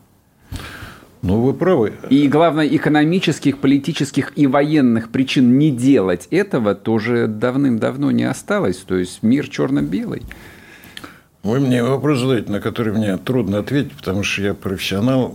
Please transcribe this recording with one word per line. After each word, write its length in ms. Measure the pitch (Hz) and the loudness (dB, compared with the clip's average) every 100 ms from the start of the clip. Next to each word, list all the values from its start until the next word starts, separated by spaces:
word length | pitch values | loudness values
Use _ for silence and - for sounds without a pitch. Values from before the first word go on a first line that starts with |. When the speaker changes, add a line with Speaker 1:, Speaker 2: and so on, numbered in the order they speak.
| _ _ _ _ _ - - - - - - - | _ _ _ _ _ -14 -14 -16 -18 -20 -20 -8
Speaker 1:
Ну, 180 | 90 107 | -2 2
вы 140 | 127 | 2
правы. 380 | 135 175 170 104 - - | 0 2 2 0 -4 0
Speaker 2:
И, 160 | 139 143 | 2 4
главное, 400 | 143 170 151 151 | 4 4 2 0
экономических, 920 | 156 156 151 151 185 175 - 147 - | 0 2 2 2 2 0 0 0 0
политических 760 | 139 139 156 160 139 - - | 2 2 0 -4 -2 -2 -4
и 140 | - 143 | 0 2
военных 600 | 139 147 151 127 113 113 | 4 2 4 4 2 0
причин 460 | 123 - 151 123 131 | -2 0 4 4 6
не 140 | 156 | 4
делать 560 | 120 127 131 95 90 - | 2 4 4 4 0 -2
этого 420 | 160 202 143 104 | -2 0 0 0
тоже 540 | 98 120 110 110 120 113 | -2 0 0 0 0 0
давным-давно 840 | 107 123 131 139 113 127 127 139 | -2 -2 0 0 0 -2 -2 0
не 140 | 120 | 0
осталось. 540 | 120 131 - 208 104 90 | 0 -4 -4 -2 -2 -4
То 180 | - 92 | -4 -4
есть 260 | 90 - | -4 -4
мир 240 | 110 139 143 | 0 0 -2
черно-белый. 760 | - 143 143 147 196 226 - - - - - - - - - - - _ _ | -4 -2 -2 -2 -4 -6 -8 -12 -18 -20 -20 -20 -20 -20 -20 -20 -20 _ _
Speaker 1:
Вы 160 | 98 127 | -4 0
мне 240 | 135 123 | 0 2
вопрос 340 | 120 135 139 135 | 0 0 0 0
задаете, 300 | 131 120 - | 0 0 -2
на 100 | 101 | -4
который 320 | 110 104 113 | -4 -4 -2
мне 240 | 101 107 92 | 0 -2 -2
трудно 400 | - 127 95 104 | -2 -2 0 -2
ответить, 340 | 101 139 135 | -2 -2 -2
потому 320 | - 95 95 | -6 -6 -4
что 180 | 92 - | -4 -4
я 120 | 101 | -4
профессионал, 760 | 95 98 95 - 95 123 131 104 | -4 -6 -6 -4 -2 0 0 -2